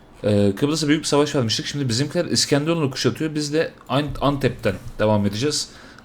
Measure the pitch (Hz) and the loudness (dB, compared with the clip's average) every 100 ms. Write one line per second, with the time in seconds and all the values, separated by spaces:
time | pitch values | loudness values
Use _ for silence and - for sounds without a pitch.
0 | - - 107 104 101 98 143 156 147 156 | -20 -4 2 4 4 2 0 2 2 0
1 | - 143 147 147 113 107 - 143 135 113 | 2 2 2 0 0 -2 -4 -4 -2 -2
2 | 147 175 170 117 - 143 151 170 143 - | -2 -2 0 0 2 2 2 0 -2 0
3 | - - 156 151 147 156 - - - 127 | -2 0 -4 -4 -2 -2 -2 -6 -4 -2
4 | 147 - 135 143 127 - 107 90 - - | -2 -2 -2 0 -2 0 -2 -4 -6 0
5 | 107 107 101 104 147 143 - - - - | 2 4 2 -2 -2 -2 -6 -12 -20 -10